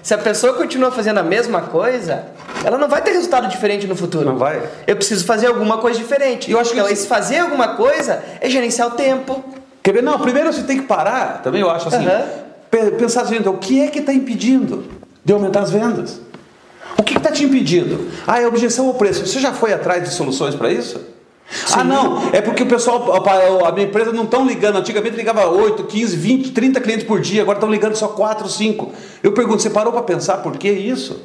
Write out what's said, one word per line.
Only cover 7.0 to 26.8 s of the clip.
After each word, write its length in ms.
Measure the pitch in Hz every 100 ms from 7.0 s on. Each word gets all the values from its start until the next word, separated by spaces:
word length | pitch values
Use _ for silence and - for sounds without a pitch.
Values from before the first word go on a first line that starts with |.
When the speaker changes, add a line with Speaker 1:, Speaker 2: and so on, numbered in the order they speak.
| -
Speaker 1:
fazer 320 | 226 185 294
alguma 300 | 339 285 226
coisa 540 | - 240 320 254 170 - -
é 100 | 262
gerenciar 380 | 254 233 - 240
o 20 |
tempo. 520 | 240 269 262 262 269 - - - -
Speaker 2:
Quer 100 | 196
ver? 80 | 208
Não, 160 | 277 277
primeiro 340 | 247 254 320
você 100 | -
tem 140 | - 269
que 80 |
parar, 560 | 269 185 170 254 143 -
também 200 | 131 175
eu 80 | 185
acho 180 | 165 165
assim, 180 | 151 175
Speaker 1:
Aham. 160 | 208 285 - - - -
Speaker 2:
pe-, 200 | 226 214
pensar 300 | - 233 247
assim, 140 | 202 226
então, 180 | 196
o 40 | 185
que 220 | - 269
é 60 | 294
que 140 | 294
tá 100 | 269
impedindo 720 | 269 - 233 226 262 214 101 - - - _
de 80 | -
aumentar 280 | 208 196 202
as 100 | 196
vendas? 500 | 202 233 214 - - - - - - - - - -
O 40 |
que 120 | 208
que 60 | 277
tá 100 | 311
te 100 | 302
impedindo? 640 | 285 269 147 170 - 160 - - -
Ah, 140 | 233
é 40 | 240
objeção 400 | 226 233 - 262
ao 80 |
preço. 320 | 247 202 - 196
Você 140 | 269
já 120 | 262
foi 180 | - 220
atrás 300 | 175 160 180
de 60 | 175
soluções 440 | - 143 131 139
pra 160 | - 117
isso? 300 | 180 - - - - _ _ -
Speaker 1:
Sim. 240 | - - 226
Speaker 2:
Ah, 80 |
não, 460 | 262 269 262 175 -
é 80 | 196
porque 220 | 208 233
o 40 | 247
pessoal, 460 | 233 254 233 240
a, 560 | 185 190 190 185 190 170
a 40 |
minha 140 | 170 196
empresa 260 | 208 233
não 120 | 226
tão 220 | 220 247 262
ligando. 300 | 202 208 196
Antigamente 360 | 196 214 226 214
ligava 300 | 196 214 180
oito, 340 | 180 214 214
quinze, 320 | - 214 226 165
vinte, 360 | 180 262 -
trinta 280 | - 262 262